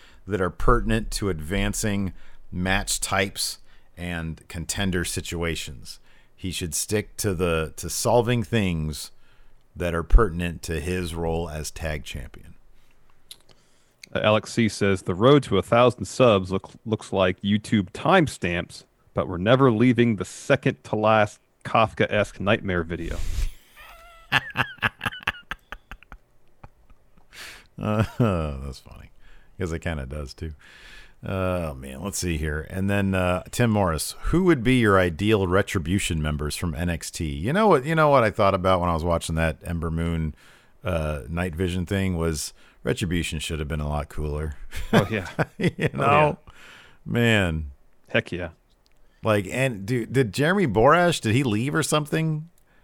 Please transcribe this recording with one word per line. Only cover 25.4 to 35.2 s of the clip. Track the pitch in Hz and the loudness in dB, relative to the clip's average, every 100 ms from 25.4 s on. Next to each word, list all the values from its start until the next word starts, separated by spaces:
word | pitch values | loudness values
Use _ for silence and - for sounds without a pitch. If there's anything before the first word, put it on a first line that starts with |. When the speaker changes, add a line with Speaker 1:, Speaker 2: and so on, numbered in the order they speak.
| - - _ - _ - _ - _ _ - _ - _ _ - _ - _ - - - _ - | -12 -16 _ -20 _ -20 _ -20 _ _ -20 _ -20 _ _ -20 _ -20 _ -20 -18 -20 _ -6
Speaker 1:
Uh, | 101 107 104 - | -2 0 0 2
<laughs> | 113 87 76 67 | 2 2 -2 -6
that's | 69 65 | -10 -12
funny, | - - - - - - - - | -18 -20 -20 -20 -20 -20 -20 -8
'cause | 87 | -6
it | 82 | -4
kinda | 90 78 65 | -4 -6 -6
does | 73 71 | -8 -10
too. | - 80 73 - - - - - - - | -10 -12 -12 -20 -20 -20 -20 -20 -14 -8
Oh | 95 92 90 80 65 | -4 -2 -2 -4 -8
man, | 67 67 | -12 -10
let's | 95 - | -8 -4
see | 90 80 | -4 -2
here. | 78 76 - | -2 -4 -6
And | 95 98 | -4 0
then, | 101 98 95 | 0 0 0
uh, | 90 90 - | 0 -2 -4
Tim | - 117 | 0 2
Morris, | 104 90 76 - - | 2 2 0 -4 -4
"Who | - 165 | 0 2
would | 185 143 | 4 4
be | 117 127 | 4 4
your | 107 95 | 6 6
ideal | 90 78 | 4 2